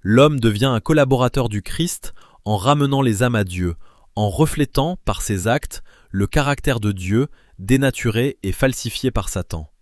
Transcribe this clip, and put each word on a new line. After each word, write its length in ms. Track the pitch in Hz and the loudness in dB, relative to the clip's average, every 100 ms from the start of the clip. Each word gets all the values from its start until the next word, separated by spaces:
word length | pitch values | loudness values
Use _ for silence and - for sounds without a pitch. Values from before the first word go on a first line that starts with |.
L'homme 400 | - 113 147 147 | 4 6 6 6
devient 260 | 113 104 135 | 0 2 0
un 140 | 120 | 0
collaborateur 680 | - 156 135 127 127 - 120 | 2 2 4 2 2 0 -2
du 140 | 104 | -4
Christ 520 | - - 170 - - - - _ | -6 -4 -4 -4 -10 -14 -20 _
en 120 | - 104 | -4 -2
ramenant 460 | 104 147 143 139 | 2 2 2 2
les 200 | 135 101 | 2 2
âmes 120 | 123 | 2
à 100 | 120 | 2
Dieu, 300 | 98 90 87 82 - _ - - | -2 -2 -4 -4 -14 _ -12 -4
en 140 | 104 | -2
reflétant, 680 | 101 151 - 143 - 147 180 | 2 0 2 -2 0 -2 -4
par 180 | - 104 | -6 -4
ses 260 | - 101 95 | -2 -2 0
actes, 340 | 127 - - - - _ | -2 -4 -14 -16 -20 _
le 160 | 95 101 | -4 0
caractère 540 | - 143 139 - 120 | 0 0 0 -2 -2
de 120 | 104 | -2
Dieu, 360 | 95 92 107 143 - _ - | -4 0 0 0 -6 _ -16
dénaturé 800 | 95 135 139 - 120 110 135 - | 0 2 2 0 -2 0 -2 -2
et 100 | 98 | -6
falsifié 580 | 92 135 127 120 - 131 | 0 0 0 -6 -2 -2
par 180 | 117 104 | -2 -4
Satan. 420 | - 90 82 80 _ | -6 -6 -8 -10 _